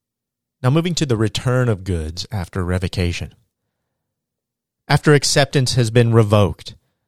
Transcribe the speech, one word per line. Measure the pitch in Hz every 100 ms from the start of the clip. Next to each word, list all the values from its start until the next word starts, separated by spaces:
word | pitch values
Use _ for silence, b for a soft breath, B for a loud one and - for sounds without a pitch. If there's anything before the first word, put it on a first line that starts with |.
| _ _ _ _ _ _
Now | 127
moving | 156 175 165
to | 147
the | 107
return | 107 - 127 127 120
of | 92
goods | 92 85 78 85 -
after | 107 85 98
revocation. | 87 90 90 - 87 85 78 _ _ _ _ _ _ _ _ _ _ _ _ _ _ _ -
After | 143 160
acceptance | 143 - 147 139 143 127 131
has | 113
been | 123 117
revoked, | 113 107 104 92 - - - _ _